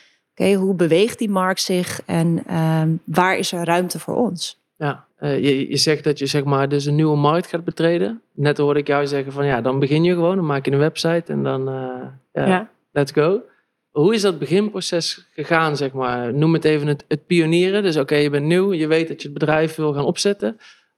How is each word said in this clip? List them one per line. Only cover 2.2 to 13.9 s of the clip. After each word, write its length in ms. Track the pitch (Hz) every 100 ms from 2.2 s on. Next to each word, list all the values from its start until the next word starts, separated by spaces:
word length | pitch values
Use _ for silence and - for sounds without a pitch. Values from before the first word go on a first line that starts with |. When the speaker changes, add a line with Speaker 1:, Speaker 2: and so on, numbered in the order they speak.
| 165 165 -
Speaker 1:
ehm, 480 | 170 160 160 160 160 -
waar 320 | 160 185 190
is 140 | 180
er 140 | 175 170
ruimte 340 | 175 180 165
voor 160 | - -
ons?" 460 | 226 175 - - _ _
Speaker 2:
Ja, 280 | 147 - - _
eh, 220 | 147 135
je, 260 | 139 135 -
je 80 | 139
zegt 260 | - 151
dat 160 | 151 143
je, 60 | 135
zeg 180 | 147
maar, 260 | 139 135 139
dus 160 | 143 143
een 100 | 147
nieuwe 220 | 156 147
markt 300 | 147 165 180
gaat 160 | 165
betreden. 580 | 170 - 165 170 196 226 -
Net 240 | - 147 143
hoorde 220 | 143 147
ik 80 | 143
jou 200 | 143 143
zeggen 240 | 143 135
van, 120 | 139 143
"Ja, 160 | 123
dan 180 | 123 135
begin 240 | 139 151
je 100 | 170
gewoon, 220 | 175 170 190
dan 100 | 160
maak 200 | 139 135
je 60 |
een 60 | 139
website 460 | 151 - 165 170 165
en 100 | 147
dan, 240 | 135 135 135
eh, 60 | 131 131 127 131 135 _
ja, 120 | - 143
Speaker 3:
Ja. 220 | 185 226 _ _
Speaker 2:
let's 200 | 147 143
go." 300 | - 151 208 - _ _ _ _